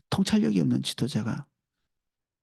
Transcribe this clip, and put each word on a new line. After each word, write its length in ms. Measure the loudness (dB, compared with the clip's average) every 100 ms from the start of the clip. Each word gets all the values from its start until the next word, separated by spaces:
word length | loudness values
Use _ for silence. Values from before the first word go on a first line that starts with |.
| -4
통찰력이 520 | -2 2 2 2 2
없는 220 | 2 0
지도자가 640 | -2 -4 -2 -2 -4 -6 -10 _ _ _ _ _ _ _ _ _